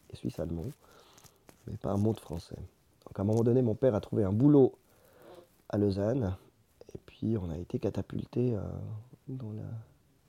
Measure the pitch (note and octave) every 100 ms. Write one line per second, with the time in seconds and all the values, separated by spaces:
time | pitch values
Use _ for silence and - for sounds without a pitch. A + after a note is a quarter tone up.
0 | - - B2 - D#2+ E2+ G2 - _ -
1 | - - - _ - - - G2+ - G2+
2 | G#2+ G#2+ - E2 - - F2 _ _ _
3 | - - G2 A2 A#2+ B2 B2 G#2 C3 G#2
4 | - A2+ G2 G2+ C#3+ C#3+ B2+ - _ _
5 | _ - - - - _ - G#2+ G#2 F#2+
6 | G2+ C#3 G2+ F#2 - _ _ - - -
7 | - - A2 A2 F2+ D#2+ F2+ B2 G#2 -
8 | - - - B2 B2 G#2+ F2+ F2+ G2+ A2
9 | A#2 - - C3 G#2+ G#2+ G2+ A2+ A2 _
10 | _ _